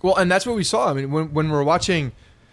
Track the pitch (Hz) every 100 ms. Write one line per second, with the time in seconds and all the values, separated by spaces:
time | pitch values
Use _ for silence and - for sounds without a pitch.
0 | 185 190 180 185 240 226 180 220 233 135
1 | 139 151 160 147 156 147 143 175 - 175
2 | 131 - - _ _